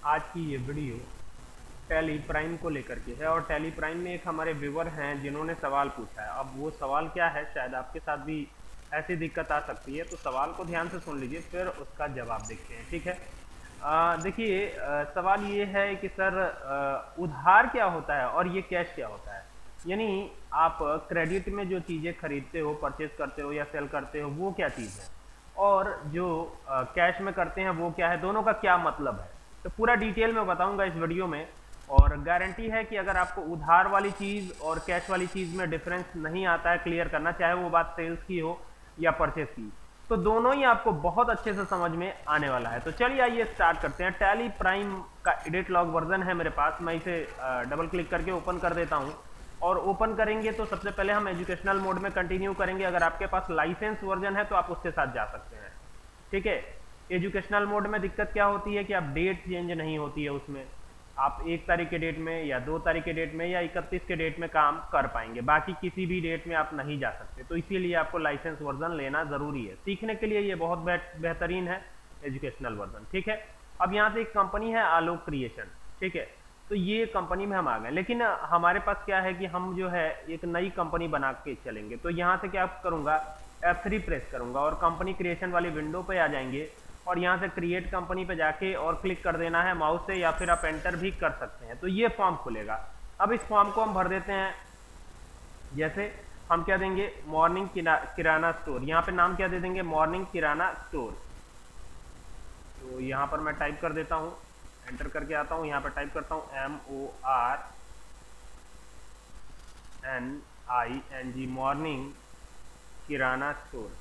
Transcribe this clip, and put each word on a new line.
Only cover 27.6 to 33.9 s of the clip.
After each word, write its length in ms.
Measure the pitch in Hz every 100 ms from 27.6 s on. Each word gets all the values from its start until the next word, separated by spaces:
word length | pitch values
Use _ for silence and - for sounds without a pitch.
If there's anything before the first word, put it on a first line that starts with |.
हैं 80 | 190
वो 180 | 170 170
क्या 180 | 165 170
है, 100 | 175
दोनों 200 | 180 214
का 80 | 214 214
क्या 220 | 196 180
मतलब 400 | 170 - 139 101
है, 100 | - - - -
तो 60 | 180
पूरा 260 | - 226 240
detail 380 | 220 214 226
में 120 | 220 196
बताऊंगा 360 | 175 180 202
इस 100 | 190 165
video 320 | 165 170 185
में। 200 | 147 156 - - - -
और 280 | 135 - 147
guarantee 500 | 143 175 185 185 226
है 140 | 220
कि 120 | 220 220
अगर 200 | 190 185
आपको 240 | 180 202
उधार 440 | 160 170 147 170
वाली 240 | 190